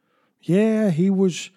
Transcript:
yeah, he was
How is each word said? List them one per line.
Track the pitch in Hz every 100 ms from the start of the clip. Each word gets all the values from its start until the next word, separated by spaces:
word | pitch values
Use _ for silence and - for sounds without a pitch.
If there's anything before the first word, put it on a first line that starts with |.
| _ _ _ _
yeah, | - 180 220 220 214
he | 156 190
was | 190 190 156 -